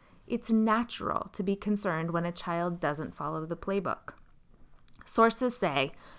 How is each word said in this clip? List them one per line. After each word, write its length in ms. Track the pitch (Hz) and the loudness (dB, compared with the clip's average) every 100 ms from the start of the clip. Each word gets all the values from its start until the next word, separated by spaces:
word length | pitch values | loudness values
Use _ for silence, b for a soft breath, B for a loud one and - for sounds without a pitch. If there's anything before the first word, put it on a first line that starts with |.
| b b - | b b -6
It's 240 | 233 226 | -4 2
natural 800 | 220 220 220 240 - - - - | 4 6 4 0 -4 -2 -2 -4
to 100 | - | -2
be 140 | 190 196 | -2 0
concerned 540 | 214 208 196 160 170 | 0 0 0 0 0
when 160 | 165 175 | 0 -2
a 60 | |
child 480 | 175 - 170 175 175 | -4 -2 0 0 0
doesn't 360 | 147 147 170 - | -2 -2 -6 -6
follow 300 | 151 160 160 | -6 -4 -6
the 100 | 170 | -6
playbook. 580 | - 196 175 - - - - - - - - - - - - | -2 -2 -2 -4 -8 -18 -20 -20 -20 -20 -20 -20 -20 -18 -2
Sources 500 | - 226 220 - - | 4 4 4 0 0
say 360 | 175 139 135 B B | 0 2 -2 B B